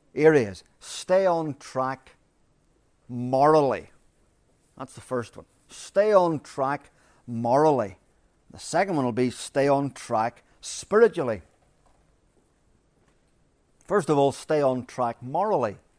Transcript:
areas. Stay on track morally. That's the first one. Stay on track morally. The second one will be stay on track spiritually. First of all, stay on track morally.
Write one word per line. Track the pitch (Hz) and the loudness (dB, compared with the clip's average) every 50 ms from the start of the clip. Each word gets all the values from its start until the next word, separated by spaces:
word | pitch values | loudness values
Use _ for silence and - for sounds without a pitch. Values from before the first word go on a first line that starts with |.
| _ _ - | _ _ -4
areas. | - 151 160 160 143 117 101 95 - - _ _ _ | 2 4 6 6 6 2 0 -6 -14 -20 _ _ _
Stay | - - - - - - 185 190 190 | -20 -16 -16 -14 -2 0 2 2 4
on | 185 170 165 160 156 135 | 2 0 0 -2 -4 -8
track | - - - - 131 131 131 135 - _ - _ _ _ _ _ _ _ _ _ _ _ _ _ _ _ _ _ _ _ - | -10 -14 -10 -6 -6 -4 -4 -6 -10 _ -20 _ _ _ _ _ _ _ _ _ _ _ _ _ _ _ _ _ _ _ -14
morally. | 123 120 123 123 131 131 139 151 156 156 147 131 113 87 - - _ _ _ _ _ _ _ _ _ _ _ _ _ _ _ _ _ - | -10 -10 -6 -4 0 2 4 4 6 4 4 2 -2 -4 -8 -14 _ _ _ _ _ _ _ _ _ _ _ _ _ _ _ _ _ -16
That's | 127 131 - | -16 -16 -16
the | - | -20
first | - - 127 123 117 - - | -12 -8 -6 -6 -6 -8 -14
one. | - - _ _ _ _ _ | -20 -20 _ _ _ _ _
Stay | - - - - - 196 208 214 214 | -20 -20 -20 -4 -2 0 2 4 4
on | 190 180 170 165 143 | 4 4 4 0 -4
track | - - - - 135 131 143 143 - _ _ _ _ _ _ _ _ | -8 -10 -6 -4 -4 -4 -4 -6 -8 _ _ _ _ _ _ _ _
morally. | - 120 113 117 117 123 139 151 156 147 127 110 101 95 - _ _ _ _ _ _ _ _ _ _ - | -12 -8 -6 -2 2 2 4 4 4 4 2 -2 -4 -8 -16 _ _ _ _ _ _ _ _ _ _ -20
The | - | -18
second | - - - 165 196 196 185 | -14 -4 -2 -2 0 0 0
one | 151 131 | -2 -2
will | 123 | -2
be | 117 110 127 123 | -2 -2 -2 -2
stay | 110 - - - - 139 135 | -4 -6 -14 -6 -2 0 2
on | 143 139 139 143 135 | 2 2 0 0 -4
track | - - - - 120 110 110 120 - - _ _ _ _ | -8 -12 -10 -6 -4 -2 -2 -4 -6 -10 _ _ _ _
spiritually. | - - - - - - 190 214 240 220 165 170 143 123 110 95 - _ _ _ _ _ _ _ _ _ _ _ _ _ _ _ _ _ _ _ _ _ _ _ _ _ _ _ _ _ _ _ _ _ _ _ _ _ _ _ _ _ _ _ _ _ _ _ _ - | -16 -14 -14 -14 -8 -2 4 4 4 4 4 0 -4 -4 -4 -6 -10 _ _ _ _ _ _ _ _ _ _ _ _ _ _ _ _ _ _ _ _ _ _ _ _ _ _ _ _ _ _ _ _ _ _ _ _ _ _ _ _ _ _ _ _ _ _ _ _ -2
First | 180 208 160 - | -2 0 0 2
of | 156 | 2
all, | 139 139 139 | 2 2 2
stay | - - - - 156 151 143 | 0 -4 -4 -2 0 2 2
on | 131 127 127 120 | 2 0 -2 -6
track | - - - 127 113 117 - | -8 -6 -4 -4 -4 -4 -8
morally. | 123 123 139 165 196 220 202 156 123 107 98 - _ _ _ | -12 -8 -6 -4 -2 -2 0 -2 -2 -4 -6 -10 _ _ _